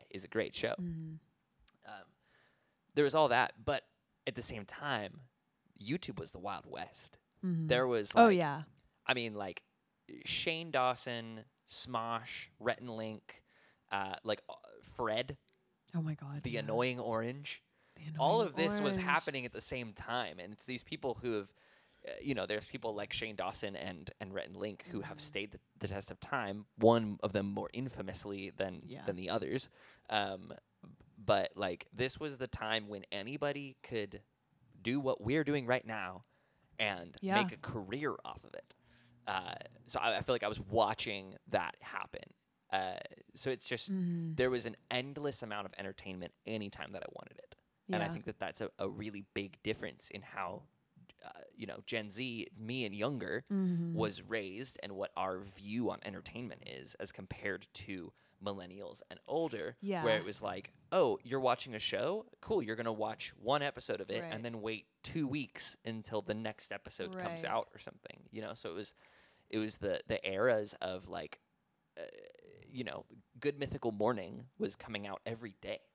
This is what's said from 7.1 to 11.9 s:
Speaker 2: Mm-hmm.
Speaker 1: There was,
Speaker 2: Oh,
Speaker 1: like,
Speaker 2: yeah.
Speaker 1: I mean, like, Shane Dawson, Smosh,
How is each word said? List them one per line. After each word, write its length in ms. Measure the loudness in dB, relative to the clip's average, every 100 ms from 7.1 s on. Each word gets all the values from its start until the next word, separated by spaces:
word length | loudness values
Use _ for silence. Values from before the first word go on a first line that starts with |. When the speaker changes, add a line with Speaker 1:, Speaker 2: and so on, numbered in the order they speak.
| -20 _ _
Speaker 2:
Mm-hmm. 220 | 0 2 6
Speaker 1:
There 220 | 6 6
was, 240 | 4 6
Speaker 2:
Oh, 120 | 10 10
Speaker 1:
like, 100 | 10
Speaker 2:
yeah. 260 | 4 0 -6 -16 _ _
Speaker 1:
I 100 | 2
mean, 200 | 2 2
like, 300 | -2 -6 -6 -12 _ _ _ -16 -8
Shane 460 | -2 0 2 0 2
Dawson, 720 | 4 6 4 0 -4 -4 -10 -12 _ -8
Smosh, 840 | -6 -2